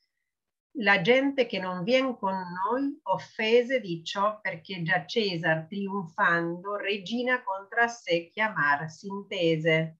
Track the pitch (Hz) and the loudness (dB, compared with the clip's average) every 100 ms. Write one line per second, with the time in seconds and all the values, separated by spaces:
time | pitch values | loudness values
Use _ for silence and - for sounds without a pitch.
0 | _ _ _ _ _ _ _ 302 202 190 | _ _ _ _ _ _ _ -4 2 4
1 | 170 262 277 277 233 190 185 185 180 262 | 6 4 4 2 0 0 -4 -4 2 2
2 | 262 233 190 190 180 180 202 247 277 285 | 2 -2 -4 -4 -6 -4 -2 0 -2 -6
3 | - 180 - - 220 240 240 262 202 165 | -2 -4 -4 -4 4 4 4 -2 -2 -6
4 | 165 202 208 214 190 170 - 190 165 180 | -6 0 0 -2 -8 -8 -10 -6 -2 -2
5 | - 240 208 170 170 160 160 202 196 196 | 0 -2 0 0 0 0 -2 -6 -4 -4
6 | 170 - 196 170 170 175 196 208 190 208 | -6 0 2 2 0 -4 -6 -6 -4 -4
7 | 180 233 247 247 - 190 196 233 233 233 | -4 -4 0 -2 -2 -8 -6 0 0 0
8 | - 170 170 - 220 190 143 143 160 - | -2 -2 -2 -4 -2 0 2 2 0 -8
9 | 196 196 196 - 165 160 160 160 160 - | -10 -10 -8 0 2 2 2 2 0 -6